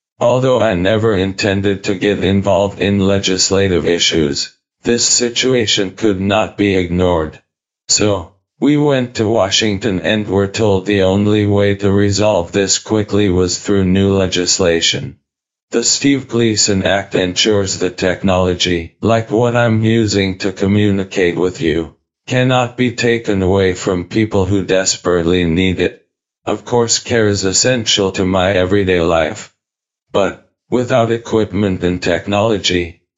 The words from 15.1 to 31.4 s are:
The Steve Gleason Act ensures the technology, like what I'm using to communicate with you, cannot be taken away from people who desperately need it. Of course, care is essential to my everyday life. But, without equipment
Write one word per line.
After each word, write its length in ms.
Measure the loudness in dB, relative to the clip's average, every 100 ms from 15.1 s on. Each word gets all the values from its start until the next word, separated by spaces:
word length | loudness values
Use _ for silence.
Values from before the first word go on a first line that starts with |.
| -14 _ _ _ _ _
The 120 | -2
Steve 440 | -2 0 2 0 -2
Gleason 560 | 0 0 0 0 0
Act 320 | 0 0 -2 -2
ensures 640 | -2 0 0 2 0 -2
the 120 | -6
technology, 1080 | -2 -2 0 0 2 0 0 -2 -2 -4 _
like 300 | 0 0 0
what 240 | 0 2 2
I'm 280 | 2 2
using 560 | 2 2 2 0 -2 -2
to 120 | -6
communicate 840 | -2 0 2 2 0 -2 -2 0 0
with 240 | -2 -2
you, 340 | -2 -2 -4 -10 _ _ -6
cannot 500 | -2 2 0 -2 -2
be 200 | -4 0
taken 460 | 0 0 0 0
away 320 | 2 2 2
from 360 | 0 -2 -2 -2
people 360 | -2 0 0 0
who 200 | 0 0
desperately 800 | 0 0 -2 0 0 2 0 0
need 340 | 0 0 0
it. 280 | -2 -4 _ _ _ _
Of 220 | -8 -8 -2
course, 340 | -2 0 -2
care 280 | -2 0 2
is 180 | 0 0
essential 640 | 0 0 0 0 0 0
to 120 | 0 0
my 260 | 2 2
everyday 500 | 2 2 2 2 2
life. 540 | 2 2 0 -4 -16 _ _ _ _ _ _
But, 400 | -2 -2 -4 _ _ -4
without 420 | -4 0 0 0
equipment 720 | -2 -2 -2